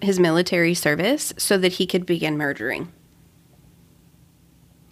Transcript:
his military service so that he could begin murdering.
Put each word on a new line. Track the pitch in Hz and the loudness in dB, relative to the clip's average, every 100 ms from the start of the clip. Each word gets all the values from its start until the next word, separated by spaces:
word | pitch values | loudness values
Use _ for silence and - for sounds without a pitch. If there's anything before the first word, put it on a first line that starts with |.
his | 196 185 | 0 4
military | 175 165 175 180 170 | 4 4 2 2 2
service | 175 156 147 196 302 - - | 0 0 0 0 -2 -4 -4
so | - 202 | 0 2
that | 185 | 2
he | 180 180 | 0 -2
could | 185 | -2
begin | 180 165 160 151 | 0 -2 -2 -2
murdering. | 143 143 113 95 170 - _ _ _ _ _ _ - _ _ _ _ _ _ _ _ _ _ _ - | -4 -4 -6 -6 -10 -16 _ _ _ _ _ _ -20 _ _ _ _ _ _ _ _ _ _ _ -6